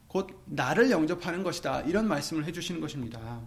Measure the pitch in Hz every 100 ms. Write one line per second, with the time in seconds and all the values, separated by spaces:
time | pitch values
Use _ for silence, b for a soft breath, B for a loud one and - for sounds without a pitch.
0 | - 190 190 - - 147 131 165 262 190
1 | 156 175 185 170 185 151 143 135 127 190
2 | 220 147 139 160 151 175 - 170 151 139
3 | 120 117 113 120